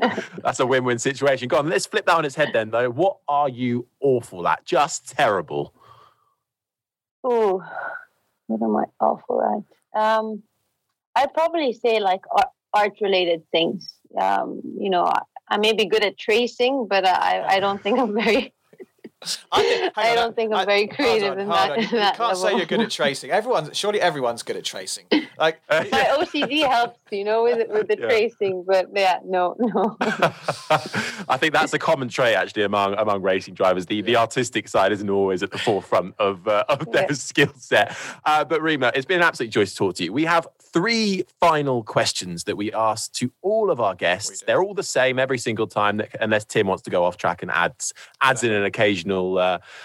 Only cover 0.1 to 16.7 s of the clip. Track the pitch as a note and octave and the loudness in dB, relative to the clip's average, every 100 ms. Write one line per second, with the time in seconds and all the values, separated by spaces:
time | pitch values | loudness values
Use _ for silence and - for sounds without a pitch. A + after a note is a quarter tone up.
0.1 | - - E3+ - C3 B2+ C3 B2+ A#2+ C3+ | -2 -8 -6 -6 -2 0 2 0 -2 -2
1.1 | C3+ C#3+ C3 B2 D#3+ D3 F#3+ - G#3+ F#3+ | 0 0 0 0 0 0 -2 -2 -2 2
2.1 | E3 D3+ D#3 D3 A#2 A2 A2+ B2 A#2+ F#3+ | 2 0 -2 0 0 0 0 0 2 0
3.1 | - - C#3+ D3 A#2+ B2+ A#2+ - _ C#3 | 0 -2 0 0 -2 -2 -2 -4 _ 2
4.1 | B2 A#2 F2+ E2 D#2+ - E3+ D3 - - | 2 -2 -4 0 0 0 0 0 -2 -8
5.1 | - C3 G2 D#2 C#2+ C#2+ _ - - - | 0 2 2 -2 -6 -6 _ -20 -20 -20
6.1 | _ _ _ _ _ _ _ _ _ _ | _ _ _ _ _ _ _ _ _ _
7.1 | _ B3+ A#3 G#3+ F#3+ - - - - - | _ 0 2 2 2 -4 -10 -10 -12 -16
8.1 | _ _ _ - A2+ A2 G#2+ - _ - | _ _ _ -6 -2 0 0 -2 _ 0
9.1 | - - - - G#3+ - _ _ G#3+ G#3+ | 0 -2 -2 0 -2 -6 _ _ -2 2
10.1 | A3 A3 G#3 - _ _ _ _ _ _ | 0 -2 -8 -14 _ _ _ _ _ _
11.1 | A#3 C#4 D#4 E4 E4 C#4 A3 A#3+ A3 G3 | 0 0 2 0 0 -2 0 0 2 2
12.1 | F#3+ - G3 - - _ G#3 G#3 G3+ G3+ | -2 0 0 0 -2 _ 0 0 0 0
13.1 | F#3+ F3 E3+ - E3 E3 - - - _ | 2 2 -2 0 0 0 -2 -12 -20 _
14.1 | - F#2+ - - - - - G3+ F3+ F3 | -2 0 0 -2 -8 -12 -6 -2 0 2
15.1 | - - - - G#3 G#3+ A3 G3+ A3 G3+ | 0 -2 -14 -4 0 2 2 2 2 0
16.1 | - - A3 A#3+ - B3 | -2 0 0 0 0 0